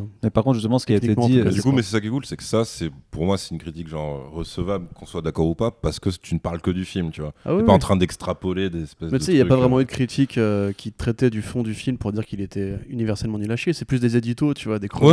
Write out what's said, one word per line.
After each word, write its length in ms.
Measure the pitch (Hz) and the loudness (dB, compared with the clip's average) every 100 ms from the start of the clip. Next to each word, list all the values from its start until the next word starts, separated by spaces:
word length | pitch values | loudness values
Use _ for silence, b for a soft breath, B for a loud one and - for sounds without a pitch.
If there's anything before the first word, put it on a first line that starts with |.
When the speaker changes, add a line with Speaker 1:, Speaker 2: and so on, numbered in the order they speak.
| 104 - | -6 -6
Speaker 1:
Mais 80 | 110 | -2
par 140 | 110 | 0
contre, 120 | 120 120 | 2 2
justement, 200 | 110 123 | 2 0
ce 80 | - | 2
qui 80 | |
a 40 | 104 | 2
été 100 | 117 | 2
Speaker 2:
Techniquement, 200 | 107 120 | 2 4
Speaker 1:
dit, 60 | |
Speaker 2:
en 40 | 127 | 4
tout 60 | 101 | 4
cas, 40 | |
Speaker 1:
euh, 40 | |
Speaker 3:
Du 20 | 95 | 2
Speaker 2:
c'est 40 | |
Speaker 3:
coup, 60 | 123 | 2
Speaker 2:
pas 40 | 135 | 2
Speaker 3:
mais 40 | |
c'est 100 | 98 | 2
ça 100 | 107 | -2
qui 40 | 107 | -2
est 40 | |
cool, 120 | 135 - | -4 -6
c'est 100 | - | -10
que 60 | |
ça, 220 | - 110 113 | -2 -2 -2
c'est, 260 | - 82 67 - | -4 -8 -8 -12
pour 160 | - 87 | -4 0
moi, 140 | 95 | 0
c'est 100 | - | -4
une 80 | 82 | -10
critique, 280 | - 78 80 | -10 -12 -10
genre, 420 | 78 76 69 67 | -8 -6 -8 -10
recevable, 580 | 78 80 - 87 98 87 | -10 -8 -6 -4 -4 -6
qu'on 140 | - - | -16 -8
soit 160 | 87 | -4
d'accord 240 | 80 76 80 | -2 2 2
ou 80 | 82 | 2
pas, 160 | 113 | -2
parce 280 | - 80 - | -2 -4 -2
que 120 | 98 | -4
tu 240 | 92 - 82 | -4 -4 -4
ne 40 | |
parles 220 | 87 85 | -4 -4
que 80 | 95 | -2
du 160 | 92 92 | -2 -2
film, 240 | 98 82 | -4 -4
tu 120 | 76 | -6
vois. 120 | 76 b | -10 b
Speaker 2:
Ah 60 | - | -4
Speaker 3:
T'es 60 | 180 | 2
Speaker 2:
oui, 80 | |
Speaker 3:
pas 60 | 226 | 6
Speaker 2:
oui. 40 | 95 | 6
Speaker 3:
en 40 | |
train 160 | - 95 | 6 2
d'extrapoler 760 | 90 - - 87 92 92 98 | 2 -2 -6 -4 -4 -2 -2
des 140 | 85 | -4
espèces 280 | 78 - 82 | -8 -8 -4
Speaker 2:
Mais 60 | 131 | -2
Speaker 3:
de 60 | |
Speaker 2:
tu 20 | 151 | 2
sais, 60 | |
il 40 | 160 | 4
y 20 | |
a 40 | 120 | 6
Speaker 3:
trucs, 40 | |
Speaker 2:
pas 60 | 131 | 6
vraiment 220 | 127 127 | 6 4
Speaker 3:
euh. 40 | |
Speaker 2:
eu 40 | 131 | 2
de 40 | |
critique, 480 | - 127 - 135 - | 0 -2 0 0 2
euh, 340 | 107 104 101 | 2 2 0
qui 200 | 101 110 | -4 -10
traitait 400 | - 120 110 127 | -6 -4 2 2
du 100 | 110 | 0
fond 220 | 101 123 | -4 -4
du 100 | 113 | -4
film 240 | 107 - 123 | -4 -4 -4
pour 140 | 104 | -4
dire 160 | 104 107 | -4 -4
qu'il 140 | 98 | -6
était 360 | 98 101 98 101 - | -6 -4 -4 -6 -8
universellement 500 | 127 110 101 113 104 | -4 -2 -2 -4 -4
nul 120 | 104 | -4
à 40 | 120 | -2
chier. 180 | - | -2
C'est 120 | 165 120 | -4 -2
plus 140 | 131 | 0
des 160 | 120 120 | 2 2
éditos, 360 | 117 117 147 | 0 0 -2
tu 140 | 143 - | -2 -4
vois, 100 | 107 | -4
des 60 | 101 | -4
Speaker 3:
Ouais, 40 | |
Speaker 2:
chroniques 180 | - 143 | 4 10